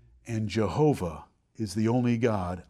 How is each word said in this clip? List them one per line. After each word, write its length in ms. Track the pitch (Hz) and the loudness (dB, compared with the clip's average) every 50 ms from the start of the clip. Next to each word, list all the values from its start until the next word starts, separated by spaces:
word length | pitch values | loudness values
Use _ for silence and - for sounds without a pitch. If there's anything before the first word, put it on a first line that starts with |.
| - - - - - | -20 -20 -20 -18 -10
and 220 | - 117 110 110 98 | -6 -4 -2 -2 0
Jehovah 760 | 90 110 107 92 82 143 151 151 131 - 92 85 78 76 - _ _ _ _ _ _ | 0 0 0 2 2 2 4 4 4 2 -2 -6 -6 -10 -18 _ _ _ _ _ _
is 180 | - 110 98 90 | -8 -8 -4 -2
the 140 | 110 110 113 | 0 2 2
only 280 | 120 127 123 120 120 | 2 2 2 2 0
God, 460 | 117 120 117 107 98 90 90 90 87 - | 2 2 0 0 0 -2 -4 -6 -8 -10